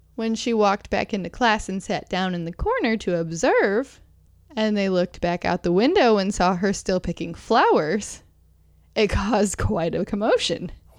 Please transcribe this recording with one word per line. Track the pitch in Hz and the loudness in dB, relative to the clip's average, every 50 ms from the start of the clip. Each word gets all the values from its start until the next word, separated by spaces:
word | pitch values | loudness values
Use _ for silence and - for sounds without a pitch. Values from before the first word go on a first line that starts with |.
| _ _ _ | _ _ _
when | - 226 226 226 | -6 -4 -4 -4
she | 220 - 247 233 | -2 -2 0 2
walked | 220 208 202 196 202 - - | 4 4 4 2 0 -2 -4
back | - 196 - - - | -2 -2 -2 -2 -4
into | 196 175 - | -6 -6 -6
class | - - 254 233 214 220 - - | -2 0 2 2 2 2 -2 -6
and | 190 196 - | -8 -6 -4
sat | - 202 151 - - | -4 -6 -6 -6 -4
down | - 180 185 185 180 | -4 -2 -2 -2 -2
in | 175 165 | -4 -6
the | 165 175 | -6 -6
corner | - - 403 494 539 370 233 220 214 | -4 -2 -2 0 0 0 0 0 -2
to | - - 175 170 | -2 -2 -2 -2
observe, | 170 160 165 165 233 277 403 494 392 214 196 220 277 - - - - _ _ _ _ _ _ _ _ - 311 | -2 -4 -4 0 2 2 4 4 4 2 2 0 -2 -4 -10 -20 -20 _ _ _ _ _ _ _ _ -10 -4
and | 220 220 214 214 | -2 0 0 0
they | 202 196 190 | 0 0 0
looked | 185 180 180 190 - - | 2 0 0 0 -2 -2
back | - 175 175 175 - | -2 -2 -2 0 -2
out | 175 170 185 - | -2 -2 0 0
the | 175 175 | 0 2
window | 185 226 277 370 415 294 240 220 202 | 4 4 4 4 4 4 4 4 4
and | 190 196 202 | 2 0 0
saw | - 185 180 190 | 0 2 2 2
her | 175 190 196 202 | 0 0 -2 -2
still | - - - 190 185 | -2 -4 -4 -4 -2
picking | - - 170 - 165 170 170 | -2 -4 -6 -6 -8 -10 -10
flowers, | - - - 226 240 339 466 440 196 156 147 175 214 202 - - - - _ _ _ _ _ _ _ _ _ _ _ _ _ - | -8 -2 0 2 4 4 4 4 2 2 0 -2 -4 -4 -8 -14 -16 -20 _ _ _ _ _ _ _ _ _ _ _ _ _ -2
it | 214 220 196 | 0 0 2
caused | - 196 196 202 262 214 208 202 - - | 2 0 0 0 2 2 0 0 -2 -2
quite | - - 214 180 160 170 165 | -2 -2 0 0 -2 -2 -2
a | 165 180 | -4 -4
commotion. | - - 202 208 254 494 466 - - - - - - - - - _ - | -4 -4 -2 0 2 2 2 0 -2 -4 -4 -6 -10 -12 -14 -20 _ -20